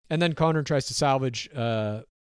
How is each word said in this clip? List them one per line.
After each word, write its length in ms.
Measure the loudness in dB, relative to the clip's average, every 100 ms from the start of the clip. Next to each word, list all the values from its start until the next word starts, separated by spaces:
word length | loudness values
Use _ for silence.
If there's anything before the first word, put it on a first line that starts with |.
| -4
And 100 | 0
then 120 | 0
Connor 320 | 2 2 2
tries 220 | 2 0 0
to 80 |
salvage, 540 | 0 2 2 0 -4 -8
uh, 480 | -4 -2 0 -2 -4 -10 _ _